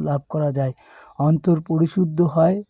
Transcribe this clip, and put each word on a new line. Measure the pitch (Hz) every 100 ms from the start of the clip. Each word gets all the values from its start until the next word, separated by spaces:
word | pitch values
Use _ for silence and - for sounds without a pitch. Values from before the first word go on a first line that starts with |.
লাভ | 151 143 -
করা | 156 147
যায়। | 135 135 - - - - -
অন্তর | 147 160 185 160
পরিশুদ্ধ | 165 160 165 190 175 156
হয়, | 170 160 165 202